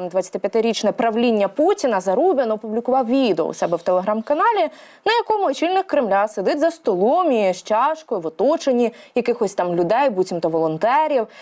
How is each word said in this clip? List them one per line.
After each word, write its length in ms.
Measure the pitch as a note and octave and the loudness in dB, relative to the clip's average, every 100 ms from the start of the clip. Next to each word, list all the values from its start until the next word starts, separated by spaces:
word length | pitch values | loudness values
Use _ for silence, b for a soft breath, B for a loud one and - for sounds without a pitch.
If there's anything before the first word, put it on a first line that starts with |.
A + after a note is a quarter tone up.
| F3+ | -2
двадцятип'ятирічне 800 | F#3 F#3 F#3+ G3 A3+ A3+ G#3 G#3 | -4 -4 -4 -2 0 0 0 -2
правління 560 | - A#3 A3 A#3+ G#3+ G3 | 0 0 2 2 2 0
Путіна, 540 | G3 D#4+ G4+ C4 G3 | 2 0 2 0 -2
Зарубін 500 | F3+ F#3+ F4+ C#4 A#3 | 0 2 2 2 0
опублікував 540 | G#3+ A3 A3 A#3 C4 A3+ | -4 -4 -6 0 0 2
відео 400 | C4+ B3+ E3+ D#3 | 2 2 0 -2
у 80 | |
себе 240 | - F3+ F3 | -2 -2 -2
в 20 | |
Telegram-каналі, 880 | - F3+ F#3+ G#3+ A3 D4 G#4+ G#4+ D#4 B B B G4 | 0 0 0 -4 -2 0 2 2 -2 B B B -2
на 80 | |
якому 320 | A#4 - G#4+ F#4 | 0 0 0 0
очільник 420 | C4+ D#4+ F#4 F#4+ | 0 0 0 0
Кремля 400 | D4 A3+ G3 G#3+ | -2 2 0 0
сидить 320 | G#3+ F#3+ D#4 | -2 -2 0
за 120 | E4 | 0
столом 600 | D#4+ - F3+ G#3 E4 F4 | -2 -2 0 2 2 2
і 220 | A#3 G3 | 2 0
з 100 | F3+ | -2
чашкою 580 | - G#3+ C4+ D#4 - G#3 | -2 0 0 -2 -6 -6
в 60 | E3 | -6
оточенні 640 | - A#3+ E4 C#4+ A#3+ A#3 A#3+ B - | -2 0 0 0 2 0 -4 B -4
якихось 380 | A#3 A#3 G3 | -2 0 -2
там 220 | - F3+ F3 | -2 -2 0
людей, 340 | E3+ A3 G#3+ | 0 2 2
буцімто 400 | F#3+ F3+ F3 E3 | 0 -2 -2 -2
волонтерів, 800 | D#3+ D#3+ D#3 A3 C#4 D#4 C#4 G#3+ B | 0 -2 0 2 2 2 0 -2 B